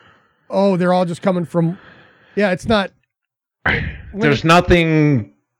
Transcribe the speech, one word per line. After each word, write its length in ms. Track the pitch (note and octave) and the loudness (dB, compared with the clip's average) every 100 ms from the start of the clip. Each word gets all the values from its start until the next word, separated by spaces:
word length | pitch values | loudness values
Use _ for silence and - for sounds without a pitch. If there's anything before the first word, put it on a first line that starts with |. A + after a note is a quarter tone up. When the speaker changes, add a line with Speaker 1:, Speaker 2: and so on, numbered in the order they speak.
| _ _ _ _ _ | _ _ _ _ _
Speaker 1:
Oh, 260 | F#3+ G3 F#3 | -2 0 0
they're 160 | F3+ | 0
all 120 | F3+ | 0
just 180 | F3+ F3 | -2 -4
coming 220 | G3+ F3+ | -4 -4
from, 340 | D#3+ F3 E3 F#3+ - - - _ _ - | -2 -2 -2 -4 -14 -20 -20 _ _ -4
yeah, 140 | G3+ | -2
it's 140 | F3 - | -2 -2
not. 240 | G#3+ F#3 - _ _ _ _ _ _ | -2 -2 -10 _ _ _ _ _ _
Speaker 2:
<sighs> 500 | - - - - - | -4 -4 -6 -10 -14
There's 300 | G3 D#3 C#3 | -2 0 0
nothing 880 | D#3+ F3 F3+ F3 D#3+ D#3 D3+ C3+ G#2 _ _ _ | 4 2 4 2 4 2 2 0 -2 _ _ _